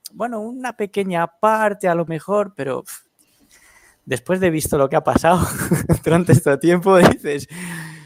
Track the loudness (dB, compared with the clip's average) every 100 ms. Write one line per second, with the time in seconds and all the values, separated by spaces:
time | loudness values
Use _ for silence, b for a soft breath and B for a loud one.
0 | -20 -10 -8 -8 -10 -10 -10 -8 -6 -4
1 | -4 -2 -4 _ 0 2 0 -2 0 0
2 | -2 -6 -4 -4 -4 -6 -8 -8 -10 -18
3 | _ _ _ _ b b b b b b
4 | -8 -6 -2 0 0 0 -2 0 0 0
5 | 0 2 2 2 0 -4 -4 -2 0 0
6 | 2 2 4 4 4 2 2 2 4 6
7 | 6 4 -4 -8 -8 -14 -14 -14 -16 -18